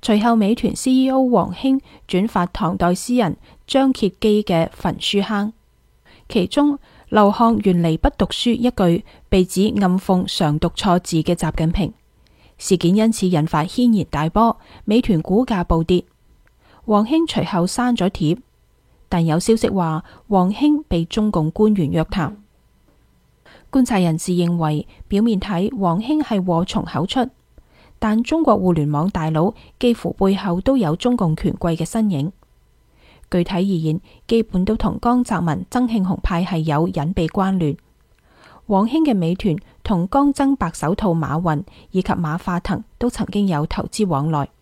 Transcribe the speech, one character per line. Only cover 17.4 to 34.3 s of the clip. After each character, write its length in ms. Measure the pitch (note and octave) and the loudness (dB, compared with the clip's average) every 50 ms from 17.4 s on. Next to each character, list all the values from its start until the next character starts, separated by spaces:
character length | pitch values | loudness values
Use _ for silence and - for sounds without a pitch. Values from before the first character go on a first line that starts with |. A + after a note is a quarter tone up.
| - | -4
後 200 | E3+ - A#3+ F3 | -2 0 0 -2
刪 300 | F#3 - - B3 B3 A#3+ | 0 0 -2 0 0 0
咗 140 | A3+ F3+ F#3 | 0 0 -2
帖， 280 | - - F#3 D3 F3 B3 - _ _ _ _ _ _ _ _ _ _ _ _ _ | -2 -2 -2 -2 -2 -2 -6 _ _ _ _ _ _ _ _ _ _ _ _ _
但 180 | - F3 E3 | -2 0 0
有 140 | E3 D#3 E3 | 2 0 0
消 160 | F3 - A3 | 2 2 0
息 140 | A3+ - - | 2 2 -2
話 340 | F#3+ G3 F3 E3 D#3+ D#3+ - - - - _ _ | 0 0 -2 -2 -2 -6 -8 -10 -20 -20 _ _
王 240 | G#3 F#3+ F3+ F#3 | 2 2 2 2
興 320 | G#3 - C#4 D4+ D4+ D4 D#4 _ | 0 0 2 2 2 2 0 _
被 160 | G3+ E3+ E3 | -2 -2 -2
中 260 | E3+ - - G#3+ G#3+ | -2 -2 -2 -2 0
共 180 | G#3 F3 D#3 D#3 | 0 0 0 -2
官 220 | - - G#3+ A3 G#3+ | 0 2 2 2 4
員 160 | G3 E3+ C#3 | 2 0 0
約 120 | D#3 E3 D#3 | 0 -2 -2
談。 380 | - - G3 D#3+ B2+ - - - _ _ _ _ _ _ _ _ _ _ _ _ _ _ _ _ _ _ _ _ - - - _ - | -2 -2 -4 -4 -4 -6 -12 -20 _ _ _ _ _ _ _ _ _ _ _ _ _ _ _ _ _ _ _ _ -20 -20 -20 _ -2
觀 140 | - C4+ B3+ | 2 2 2
察 140 | - A#3 G3 | 4 2 2
人 200 | F3+ E3+ D#3+ E3+ | 2 2 0 -2
士 140 | - - F3+ | -2 -2 0
認 240 | F3 F3 E3+ F3 E3+ | 0 2 0 0 0
為， 280 | E3 D#3 D3+ D3 - - - - - - | 0 0 -2 -2 -4 -8 -14 -20 -10 -4
表 140 | - G3 | 0 0
面 180 | G#3+ A#3+ A3+ F#3+ | 2 2 0 0
睇 340 | F#3+ G3 G#3 E3+ F#3 - - A3 | -2 -4 -2 -2 -2 -2 -2 -2
王 240 | G3 F3 E3 F3 | 0 0 0 0
興 200 | A3 B3 D4+ D4+ | 0 0 0 0
係 220 | D4+ - A3+ G3 F3+ | 0 0 -2 -2 0
禍 220 | F#3 F3 E3 F3 | 0 0 0 0
從 180 | - - A3 - | -2 -2 -4 -4
口 220 | - - C#3 D#3 | -4 -4 -4 -4
出， 240 | G3 - C4 A#3+ B3+ _ _ _ _ _ - _ _ _ _ _ _ _ _ | -2 0 -2 -2 -2 _ _ _ _ _ -20 _ _ _ _ _ _ _ _
但 220 | - G#3+ G#3 A3 | -2 0 0 0
中 220 | A#3+ - D#4 E4 D#4+ | 0 0 0 0 2
國 140 | C#4+ A3+ - | 2 2 2
互 160 | F#3 F#3 F3 | 2 2 2
聯 180 | E3 D3 D3 | 2 0 0
網 180 | D3 C#3+ D#3 F#3+ | 0 0 -2 -2
大 200 | - F3 D#3+ D#3 | -2 -2 -4 -2
佬 240 | D#3+ D#3 D#3+ G3+ A3+ - - - _ _ | 0 2 0 0 -2 -6 -18 -20 _ _
幾 140 | - B3 A#3+ | 0 0 0
乎 180 | - - F3 - | 0 -2 -8 -4
背 220 | - G3 F#3+ G3 | 0 0 2 2
後 240 | F#3+ G3 G#3 E3+ F3+ | 0 -2 -4 -4 -2
都 160 | F#3+ - C4+ | 0 0 2
有 200 | C4+ G#3+ D#3 D3+ | 2 2 0 -2
中 200 | F3 - B3 B3 | -2 0 -2 0
共 200 | A#3+ G#3 E3 D#3 | 0 0 0 0
權 180 | - - F3+ - | 0 -2 -4 -4
貴 220 | - - F3 E3 D#3+ | -2 -2 -2 -2 -2
嘅 80 | E3 | -4
身 240 | - - A3+ A3 G#3 | -4 -2 -2 -2 0
影。 200 | F#3 C#3 C#3 E3+ - _ _ _ _ _ _ _ _ _ _ _ _ _ _ - - _ - _ | 0 -2 -2 -4 -6 _ _ _ _ _ _ _ _ _ _ _ _ _ _ -20 -20 _ -14 _
具 120 | - F3+ F3 | -2 -2 0
體 100 | - - | 0 -2
而 80 | F3 | -2
言， 400 | F#3 G3+ G3 E3+ D#3+ D#3 D#3 F3+ - - - - _ | 0 0 0 0 0 -2 -2 -4 -6 -12 -20 -20 _
基 160 | _ | _